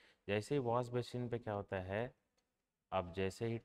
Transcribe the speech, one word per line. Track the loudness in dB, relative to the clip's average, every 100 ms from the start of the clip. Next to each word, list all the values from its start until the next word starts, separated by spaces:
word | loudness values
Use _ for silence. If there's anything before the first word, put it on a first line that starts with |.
| -20 _ 0
जैसे | 0 2 2
ही |
वॉश | 4 2 2
बेसिन | 0 -2 -2 -2
पे | -2
क्या | -2
होता | -2 0 -2
है, | 0 -2 -2 -6 _ _ _ _ _ _ -4
आप | -2 0 0
जैसे | 0 0 -2
ही | -2